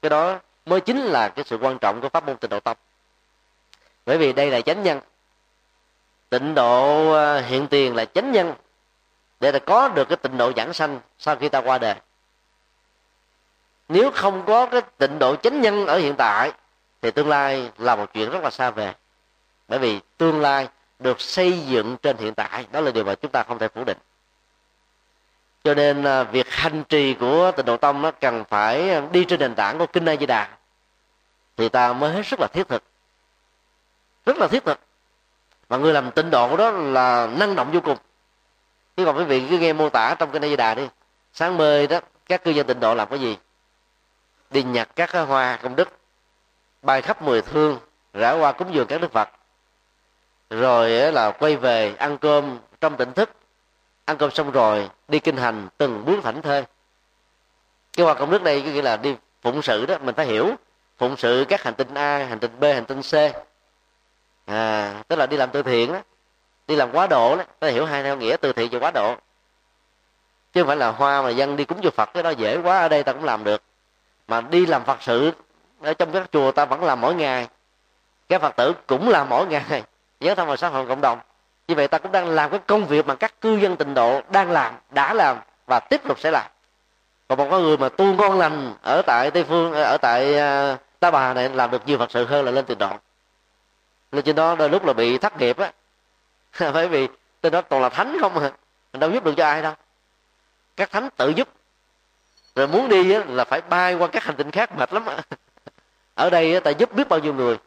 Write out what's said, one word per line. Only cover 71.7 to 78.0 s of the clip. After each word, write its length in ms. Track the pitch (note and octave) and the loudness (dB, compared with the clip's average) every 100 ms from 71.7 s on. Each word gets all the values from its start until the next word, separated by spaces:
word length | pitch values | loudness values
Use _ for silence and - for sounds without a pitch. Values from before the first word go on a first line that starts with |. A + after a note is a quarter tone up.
| F3 | -2
cho 60 | F3+ | -2
Phật, 200 | - A2 | 0 -4
cái 100 | F3 | -2
đó 60 | E3+ | -4
dễ 280 | C#3 G#2+ C#3+ | -2 -2 -2
quá, 160 | F3 F#3+ | 0 2
ở 100 | E3 | 2
đây 140 | D3+ | 2
ta 100 | C#3 | 0
cũng 100 | C3 | -4
làm 200 | D3+ A2 | -4 -4
được. 180 | G#2 G#2 _ _ _ _ _ _ - | -2 -4 _ _ _ _ _ _ -4
Mà 140 | A#2 | -4
đi 240 | A#2+ F3 F3 | 0 2 2
làm 180 | D3 | 0
Phật 140 | A#2 C3 | -2 -4
sự, 300 | - A#2+ D3+ E3 _ _ _ _ | 0 0 0 -2 _ _ _ _
ở 120 | D3+ | -6
trong 180 | D#3+ E3+ | -2 -2
các 180 | F3+ F3+ | -2 -2
chùa 200 | D3+ C3+ | 0 2
ta 140 | C#3 C#3+ | 2 0
vẫn 180 | C3+ | 0
làm 180 | E3+ B2+ | -2 0
mỗi 140 | A#2+ F3 | 0 0
ngày. 320 | D3 B2+ A#2 _ _ _ _ _ | -2 -4 -6 _ _ _ _ _